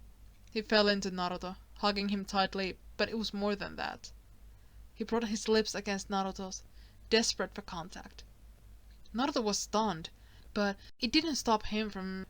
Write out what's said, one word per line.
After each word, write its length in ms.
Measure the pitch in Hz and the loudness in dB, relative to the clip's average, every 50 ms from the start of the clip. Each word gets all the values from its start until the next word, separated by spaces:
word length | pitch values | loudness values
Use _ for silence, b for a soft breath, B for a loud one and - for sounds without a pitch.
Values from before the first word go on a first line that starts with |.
| - - - - - - - - - - | -20 -20 -20 -20 -20 -20 -20 -20 -16 -8
He 120 | - 226 | -6 -4
fell 260 | 214 - 226 214 208 202 | 0 4 6 8 8 8
into 220 | 202 196 196 196 | 6 4 2 -2
Naruto, 460 | 185 185 180 180 180 175 180 180 190 - - - - | -2 0 -2 -2 -2 -4 -6 -8 -8 -10 -14 -20 -6
hugging 340 | - - 208 202 202 196 202 | 0 2 2 2 2 2 0
him 160 | 202 202 196 | 0 -2 -2
tightly, 540 | - - 202 190 185 - 190 190 180 - - - - - | 0 2 2 2 2 2 0 -2 -2 -4 -6 -12 -8 -2
but 140 | - 214 202 | -2 0 0
it 80 | 202 226 | 0 -2
was 160 | 214 - - | -4 -4 -2
more 200 | 202 202 208 202 | 0 0 0 0
than 220 | 202 170 160 156 | 0 -2 -6 -6
that. 360 | - - - - - - - - - - - - - - - b b b b b b b - - | -4 -4 -4 -6 -8 -10 -16 -18 -18 -20 -20 -20 -20 -20 -20 b b b b b b b -14 -10
He 100 | - 220 | -8 -6
brought 200 | 214 226 233 233 214 | -2 -2 0 0 0
his 180 | 214 214 - | -2 -2 2
lips 280 | - 220 220 214 - - | 4 4 4 4 2 0
against 340 | 180 202 208 202 196 - - | -4 -2 -2 -2 -2 -2 -2
Naruto's, 540 | 202 196 190 190 185 - 196 185 196 - - - b b b b b b b - | 0 0 0 0 -2 -6 -8 -8 -8 -10 -12 -14 b b b b b b b 4
desperate 440 | - 220 233 - - - 196 190 - | 4 4 6 4 2 0 -2 -4 -4
for 60 | - | -8
contact. 640 | - - - 175 160 185 - - - 202 - - - - - - - - - - - - - - - - - - - - - | -10 -8 -8 -8 -8 -8 -10 -14 -14 -14 -16 -18 -18 -18 -20 -20 -20 -20 -20 -20 -20 -20 -20 -20 -20 -20 -20 -18 -14 -8 -2
Naruto 280 | 214 262 294 294 285 | 0 0 2 2 2
was 160 | 233 208 202 - | 2 2 0 0
stunned, 500 | - - - 208 220 214 180 160 165 - - b b b b b b b b | 0 0 2 2 2 2 0 -2 -6 -12 -14 b b b b b b b b
but 240 | 220 208 202 196 - B B B B | 0 0 0 0 -2 B B B B
it 120 | - 240 | 0 2
didn't 240 | - 311 311 330 285 | 4 4 4 4 0
stop 280 | 233 - - 220 214 - | 0 4 4 4 4 4
him 240 | - 214 214 220 214 | 2 0 0 -2 -2
from 360 | 202 196 185 190 190 190 185 - | -4 -6 -6 -6 -6 -6 -8 -8